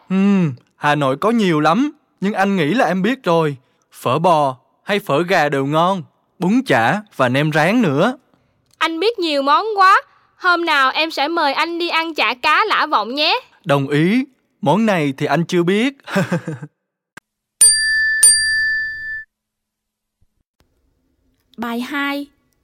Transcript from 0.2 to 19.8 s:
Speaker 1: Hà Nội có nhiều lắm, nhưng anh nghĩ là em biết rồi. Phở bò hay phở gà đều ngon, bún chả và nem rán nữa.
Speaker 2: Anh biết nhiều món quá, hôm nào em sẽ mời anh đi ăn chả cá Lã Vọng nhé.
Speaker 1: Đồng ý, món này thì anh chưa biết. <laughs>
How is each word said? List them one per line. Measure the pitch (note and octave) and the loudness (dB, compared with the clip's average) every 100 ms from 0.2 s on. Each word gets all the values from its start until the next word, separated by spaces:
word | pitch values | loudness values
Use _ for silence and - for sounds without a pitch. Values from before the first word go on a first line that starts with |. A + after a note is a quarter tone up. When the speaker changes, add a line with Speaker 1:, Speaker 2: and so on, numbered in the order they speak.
| G3 G3 D#3+ B2 _ - | 2 2 0 -4 _ -4
Speaker 1:
Hà | D3 D3 | 0 2
Nội | C3+ C#3 | 0 0
có | G#3 | 0
nhiều | A#3 F#3+ D3+ | 2 2 2
lắm, | D#3 G3 D4 - _ - | 2 2 0 -6 _ -6
nhưng | G3 | -4
anh | F#3 G3 G3 | 0 0 0
nghĩ | D3 | 0
là | A#3 E3+ | 0 0
em | F#3 | 0
biết | G3+ C4+ | -2 -2
rồi. | F3+ E3 D#3 C3+ _ _ _ | 0 0 0 -4 _ _ _
Phở | - A#2+ D#3 | -8 -2 0
bò | F3+ D#3 C#3 B2+ _ _ | 2 2 2 -4 _ _
hay | - G3+ | -4 -4
phở | G3+ C#3+ | 0 -2
gà | F3 F#3 D3 | 2 2 2
đều | C#3 C#3 | 0 0
ngon, | D#3 F3 F#3+ B2+ _ _ - | 0 0 -2 -8 _ _ -4
bún | F3 B3 - | 0 0 2
chả | B2+ A2+ G3+ - - | 2 2 0 -6 -2
và | B2+ | 0
nem | C3 D#3 | 0 0
rán | D3+ D#3+ B3 | 2 2 2
nữa. | F#3 C3+ G#3+ C#4 _ _ _ _ _ - | 2 2 0 -2 _ _ _ _ _ -6
Speaker 2:
Anh | D#4+ D#4+ | -4 0
biết | G4+ A#4 | -2 -2
nhiều | E4 C#4+ | -2 0
món | C#4 D#4 G#4+ G4+ | 2 2 0 2
quá, | F#4+ A4 - _ _ _ | 4 4 0 _ _ _
hôm | F#4 F4 E4+ | 0 0 2
nào | D4 C4 | 2 2
em | - D#4+ | 0 -4
sẽ | D#4 C#4+ | -2 -2
mời | E4+ C#4+ | 0 0
anh | C4 E4 E4+ | 0 -4 -4
đi | E4+ | -4
ăn | D#4+ E4 D4+ | -2 -4 -2
chả | A3 | -2
cá | B3 D#4 E4 G#4+ | 0 0 2 2
Lã | G#3+ D4 | 0 0
Vọng | C4 G#3 C#4 | 0 -2 -2
nhé. | D#4+ A#4+ - _ E3 | 0 -2 -6 _ -2
Speaker 1:
Đồng | C#3+ C#3 | 0 2
ý, | D3 E3+ A#3+ C#4+ _ _ - | 0 2 0 -2 _ _ -4
món | C#3 F#3+ A3+ | 0 2 2
này | F3+ D3 C3+ | 0 0 -2
thì | C#3+ | -2
anh | D3 E3 | 0 0
chưa | F3+ | 0
biết. | F3 G#3 C4 C#4 - G3 | 2 2 0 -4 -6 -4
<laughs> | - F3 - D3 D3+ _ _ _ _ - _ _ _ - - A#5 A5+ A5 A5 A5 - C6 A5+ A5+ A5 A5+ A5 A5+ A5 A5 A5 _ _ _ _ _ | -2 -4 -6 -12 -16 _ _ _ _ -20 _ _ _ -2 0 2 0 0 -2 -2 -2 -2 -2 -2 -4 -4 -8 -12 -14 -14 -16 _ _ _ _ _